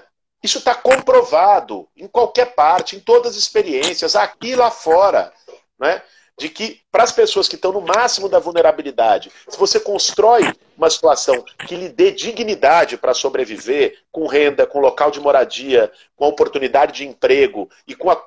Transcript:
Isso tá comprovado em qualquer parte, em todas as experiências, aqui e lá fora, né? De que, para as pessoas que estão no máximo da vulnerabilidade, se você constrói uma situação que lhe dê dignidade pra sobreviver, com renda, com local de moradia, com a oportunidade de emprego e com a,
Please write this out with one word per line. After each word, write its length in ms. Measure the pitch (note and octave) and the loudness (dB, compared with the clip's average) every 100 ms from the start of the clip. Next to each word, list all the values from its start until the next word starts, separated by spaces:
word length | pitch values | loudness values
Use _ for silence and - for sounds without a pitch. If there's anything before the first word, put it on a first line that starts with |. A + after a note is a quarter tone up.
| _ _ _ _ | _ _ _ _
Isso 200 | - - | -8 -4
tá 120 | - | -2
comprovado 1120 | A#3+ - C5 - B4+ E4+ D#3+ G3 G3 C3 G2 - - | 0 0 0 2 2 2 2 2 2 -2 -12 -16 -20
em 100 | G3 | -8
qualquer 460 | A#3+ A#3 B3 B3 | -2 0 0 0
parte, 420 | - D3 F3 E3+ G3 | 2 2 2 -2 -6
em 40 | |
todas 360 | - D#3+ D#3 - | 2 2 2 -4
as 20 | |
experiências, 760 | - G#3+ F#3 C3+ D#3+ F3 D#3+ G3+ | -4 -2 -2 -2 -4 -4 -2 0
aqui 340 | G3+ - A3+ | -2 -6 -4
e 60 | B3+ | 0
lá 160 | A#3 | 0
fora, 640 | - D#3+ E3 G3+ A2+ F2 _ - - _ - | 0 0 4 4 2 -2 _ -20 -20 _ -6
né? 240 | C3+ F#3+ - _ _ - | -4 -4 -8 _ _ -12
De 80 | D#3 | -12
que, 320 | - A3 - _ | -8 -10 -12 _
para 120 | G3 | 0
as 80 | A#3+ | 2
pessoas 360 | A#3 A3 G3+ F3+ | 2 0 0 -4
que 80 | D#3+ | -2
estão 180 | F#3 | -4
no 80 | G3 | -4
máximo 480 | E3+ G3+ A#3+ - G3 | -2 0 0 -2 -2
da 80 | F3+ | 0
vulnerabilidade, 920 | E3 E3+ D#3 D#3 C#3 B2 A2+ F#2+ - - - | 0 0 2 0 -4 -2 0 0 -4 -20 -16
se 80 | - | -4
você 220 | G3 A3 | 0 0
constrói 720 | G#3 G3 - - G#3+ A#3+ D#3 - _ - | -2 -4 -4 2 4 4 2 -4 _ -2
uma 120 | D#3+ | -2
situação 540 | - D#3+ C#3+ - B2+ - - - | 2 0 0 0 -4 -6 -18 -14
que 80 | F3+ | -12
lhe 140 | F3+ | -8
dê 220 | C3 F#3+ | 0 0
dignidade 840 | - A3+ A3+ G#3+ G3+ C#3 E3+ D3+ A#2+ | 0 -8 -8 -6 0 2 4 0 -2
pra 200 | C3 B2 | -2 -2
sobreviver, 840 | C#3 C3 A#2 G#2 G#2+ C#3+ B2+ - _ | -2 -4 -6 -6 -4 0 -2 -4 _
com 160 | D#3+ D3+ | -8 -2
renda, 400 | C#3+ D3 C#3 B2+ | 0 2 2 0
com 120 | C#3+ | 2
local 300 | C3+ - D3 | 0 2 0
de 100 | C#3+ | 0
moradia, 720 | C#3+ C3+ A#2+ - C3+ B2 G#2+ - _ - | 2 2 2 -4 0 2 2 -4 _ -4
com 80 | |
a 60 | D3 | -2
oportunidade 640 | D3 - C#3+ B2+ C#3 D3+ | 2 0 -2 0 2 0
de 120 | - C#3 | -2 -14
emprego 640 | A#2+ B2+ C#3 B2+ G#2 F#2+ _ - | -4 0 2 2 -2 -12 _ -20
e 80 | B2+ | -6
com 160 | E3+ | -2
a, 120 | E3 | -2